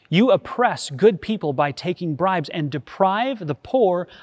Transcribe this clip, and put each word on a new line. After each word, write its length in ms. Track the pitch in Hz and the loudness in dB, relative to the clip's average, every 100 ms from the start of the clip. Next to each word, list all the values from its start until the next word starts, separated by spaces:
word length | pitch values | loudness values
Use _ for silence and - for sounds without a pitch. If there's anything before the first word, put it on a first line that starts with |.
| _ | _
You 200 | 165 254 | 2 4
oppress 640 | 190 - - 240 160 - | 2 0 -2 0 0 -8
good 300 | 139 214 185 | 2 2 2
people 320 | - 214 156 | -4 -4 -4
by 180 | 135 143 | -2 -2
taking 420 | 135 175 180 175 | -2 -6 -6 -4
bribes 340 | 143 185 185 143 | -2 0 0 -4
and 200 | 170 147 | -6 -6
deprive 800 | 139 - - 190 202 254 240 160 | -6 -10 0 0 2 -2 -4 -6
the 80 | 143 | -8
poor 520 | - 262 196 175 175 - | -2 2 4 2 -4 -10